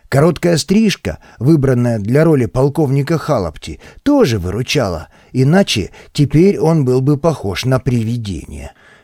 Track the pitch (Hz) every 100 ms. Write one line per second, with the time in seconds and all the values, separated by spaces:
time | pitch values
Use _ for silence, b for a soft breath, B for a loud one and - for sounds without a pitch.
0 | - 135 165 156 175 160 - 202 220 -
1 | - 78 b b 123 160 131 123 120 113
2 | 101 135 165 143 113 131 139 165 143 139
3 | 139 165 - 127 85 - - - B B
4 | - 285 196 110 90 104 131 147 101 78
5 | - b b 127 135 185 - 110 - B
6 | B - 143 151 196 196 156 165 127 127
7 | 131 139 165 147 101 87 127 131 139 123
8 | 110 120 107 82 - 73 69 - b b